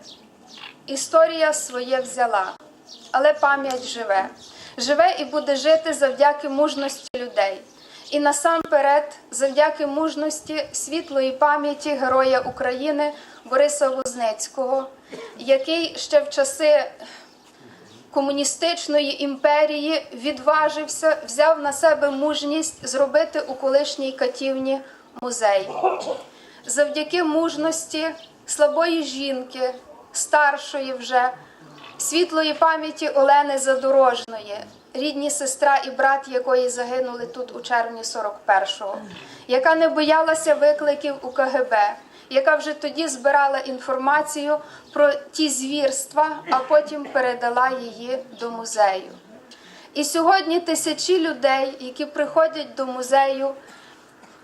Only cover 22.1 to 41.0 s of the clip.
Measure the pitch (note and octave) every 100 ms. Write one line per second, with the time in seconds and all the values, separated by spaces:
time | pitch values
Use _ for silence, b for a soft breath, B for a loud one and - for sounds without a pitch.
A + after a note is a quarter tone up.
22.1 | C4+ D4+ D4 C#4+ D#4 D#4 - B3 C4 C#4
23.1 | D4 D#4 D4+ - C4 C4+ C#4 C#4+ - C4+
24.1 | C4 B3 B3+ C4+ C4 C4 C4+ - B B
25.1 | - B3 A#3 G#3+ G3 F#3+ - F#4+ - -
26.1 | - - B B B - C#4 D4 D4+ D4+
27.1 | F4 D#4+ D#4 E4 D4 D#4+ D#4+ - D#4 D#4+
28.1 | D#4+ - - - - D4 D4 E4+ E4 C4+
29.1 | C4 C#4 B3+ B3+ C4 B3+ B3+ - - -
30.1 | - - D4 C#4+ C#4 - C#4+ C4 B3+ A#3
31.1 | B3+ B3+ B3+ B B B B B B -
32.1 | D#4+ F4 D#4+ D#4 D4 D#4+ D#4+ D#4 - D4+
33.1 | C#4 C#4 C#4+ D4 C4+ C4+ C4 C4+ C#4 B3
34.1 | A#3+ - A3+ G#3 G#3 - - _ C4 D4
35.1 | C#4 D4 - C4+ - C#4+ C4+ C4+ B3+ C4
36.1 | C#4 C4+ B3+ B3 B3+ B3 A#3+ A#3+ B3+ B3+
37.1 | A#3+ A#3 B3+ B3 A#3+ A#3+ A#3+ A#3 A3+ A#2+
38.1 | A#3 G#3 - - G3 G3 - G3+ G#3 G#3
39.1 | B B B B B3+ D#4+ D#4+ D#4+ D4+ D4+
40.1 | D#4 D#4+ D#4+ D#4+ D4 D4 D4 D4 C#4+